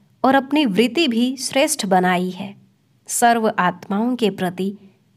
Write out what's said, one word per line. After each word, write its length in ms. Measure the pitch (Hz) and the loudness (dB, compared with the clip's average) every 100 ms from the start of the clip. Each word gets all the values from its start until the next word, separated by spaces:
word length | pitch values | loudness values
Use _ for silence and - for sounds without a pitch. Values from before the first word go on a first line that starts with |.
| _ - | _ -2
और 100 | 254 | 2
अपनी 320 | 269 269 285 269 | 2 2 0 0
वृत्ति 420 | 185 240 285 320 | 2 0 2 0
भी 280 | 226 247 262 | 0 -2 -4
श्रेष्ठ 500 | - 269 - - 190 | -4 0 0 -2 0
बनाई 440 | 185 180 180 185 | 2 2 0 -2
है। 260 | 180 196 - _ _ _ _ - | -8 -14 -16 _ _ _ _ -10
सर्व 460 | - 240 233 220 - | 2 2 4 0 0
आत्माओं 580 | 180 180 - 202 240 247 | 0 -2 -6 -2 -2 0
के 140 | 214 | -2
प्रति 480 | 190 185 180 190 202 - _ _ | 0 -6 -4 -6 -8 -18 _ _